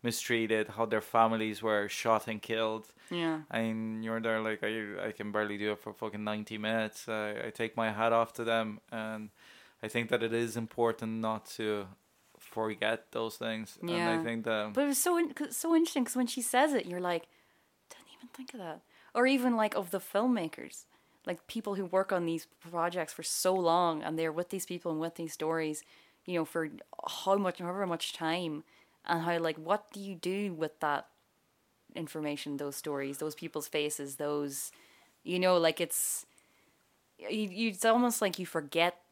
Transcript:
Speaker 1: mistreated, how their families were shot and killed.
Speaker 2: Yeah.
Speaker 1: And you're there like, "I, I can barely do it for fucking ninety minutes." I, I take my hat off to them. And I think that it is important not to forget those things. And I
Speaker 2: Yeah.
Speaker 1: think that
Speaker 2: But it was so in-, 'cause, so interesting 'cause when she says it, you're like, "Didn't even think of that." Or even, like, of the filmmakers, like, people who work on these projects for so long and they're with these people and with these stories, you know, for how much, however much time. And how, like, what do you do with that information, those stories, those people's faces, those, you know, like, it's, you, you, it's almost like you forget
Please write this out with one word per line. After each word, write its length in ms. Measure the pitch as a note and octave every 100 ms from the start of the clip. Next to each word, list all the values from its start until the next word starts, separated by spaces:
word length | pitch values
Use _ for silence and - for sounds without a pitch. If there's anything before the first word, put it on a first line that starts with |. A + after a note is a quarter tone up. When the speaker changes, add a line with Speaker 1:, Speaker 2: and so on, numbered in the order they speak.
Speaker 1:
mistreated, 640 | A#2+ A2+ - A#2 A2 A2 G#2+
how 160 | G#2+ A2+
their 160 | G#2+
families 600 | - A#2 A2+ A2+ A2 G#2
were 260 | A2+ G#2 G2+
shot 380 | - A#2+ A2 A2+
and 140 | G#2+
killed. 460 | - A2 A2 A2 G#2+ - -
Speaker 2:
Yeah. 300 | F3 E3 D#3+ D3+
Speaker 1:
And 520 | A#2 A2+ A2 A2 A2
you're 180 | A2+ A2+
there 180 | A2+ A2
like, 220 | A2 G#2+
"I, 440 | G#2+ A2 G#2 F#2 G2+
I 40 |
can 200 | G#2+ G#2
barely 260 | G#2 G#2+ G2+
do 140 | G#2
it 60 | G#2
for 140 | -
fucking 300 | G2+ A2 G#2
ninety 340 | G#2+ G#2+ G#2 A2
minutes." 500 | G#2+ A2+ A2 - -
I, 400 | A2 G#2+ G#2+ A#2+
I 20 |
take 240 | - A2+ A2+
my 140 | A2+
hat 200 | G#2 A2+
off 200 | A2+ A2+
to 100 | -
them. 360 | A2+ A2+ A2 G#2 _
And 380 | A2+ A2 A2 G#2+ _ - - - _
I 40 | A2
think 220 | A#2 A#2
that 140 | A#2+
it 100 | A2+
is 220 | A#2 A#2 A#2
important 600 | A2+ - A#2 A2+ A2+ A2+
not 240 | A2+ A2 - -
to 300 | A2 G#2 F#2+ F#2+ _ _ _ -
forget 720 | - - A2 G#2 G#2+ A2+ -
those 240 | A#2 A2+ -
things. 420 | A2+ A2 A2 -
And 100 | F3
I 40 | E3+
Speaker 2:
Yeah. 280 | E3+ E3
Speaker 1:
think 220 | D#3 A#2 A2+
that 280 | A2 G#2+
Speaker 2:
But 120 | G#2+ C#4+
it 20 |
was 100 | C4+
so 200 | - E4+
in-, 160 | E4+
'cause, 220 | - D4 -
so 180 | E4 E4
interesting 300 | E4 D4 A#3+
'cause 100 | B3
when 120 | B3
she 140 | -
says 320 | A#3 B3 D4+
it, 120 | C4+ -
you're 160 | F3
like, 260 | F3+ E3+ - _ _ _ _ _ _
"Didn't 180 | - - -
even 140 | B3
think 240 | - B3+
of 60 | B3+
that." 220 | F3 D#3+ _ _ -
Or 140 | - B3+
even, 300 | C4+ B3 A#3
like, 180 | G#3+ -
of 160 | F#3
the 80 | F#3+
filmmakers, 880 | - G3 B3 A#3 E3 - - - - _ _ _ -
like, 200 | F3 _
people 280 | A3+ G#3 G3
who 100 | F#3
work 260 | F#3 F#3+
on 120 | F#3 E3+
these 200 | E3 - _
projects 500 | E3+ E3+ E3+ F3 D#3
for 100 | -
so 300 | E3+ - F#3+
long 480 | F#3+ F3 E3+ F3 D#3+
and 160 | - D#3+
they're 140 | D#3+
with 180 | D#3 F3
these 160 | F#3+ -
people 240 | F3+ F3
and 100 | D#3+
with 140 | E3 E3
these 180 | E3
stories, 500 | - D#3 E3 D#3 D3+ - - _ _ -
you 100 | F3+
know, 100 | D#3
for 240 | E3+ D#3 - - - - - -
how 100 | G3
much, 240 | F#3+ E3+
however 260 | F3 F#3 F#3+
much 280 | E3 -
time. 500 | - D#3+ E3+ F3 D3+ - _ _ _ -
And 160 | E3+
how, 160 | E3 E3+
like, 180 | E3 D#3+
what 340 | D#3+ G#3 G#3
do 80 | G3+
you 160 | G3 F3+
do 380 | F3 F#3+ G3+
with 260 | E3 D#3 -
that 280 | D3+ C#3+ - _ _ _ _ _ _ _ _ -
information, 640 | D#3 D#3+ D3+ D3 - C#3+
those 180 | C#3+ C#3+
stories, 420 | - C#3+ C#3 C#3
those 180 | D#3 D3
people's 320 | E3 D#3 D3
faces, 480 | D#3 D3 D3 C#3 C3+
those, 560 | D3 D3 D3 C3+ - - - - _ _
you 160 | - F3+
know, 180 | F#3 F3+
like, 240 | E3 D#3
it's, 440 | E3+ - - - - _ _ _ _ _ _ _ _ _
you, 100 | - G#3+ G#3
you, 200 | F3+ A3+
it's 160 | F#3+ A3+
almost 360 | A3+ B3 A3+
like 180 | G#3 E3+
you 60 | F3+
forget 540 | E3 D3 E3 F3 - _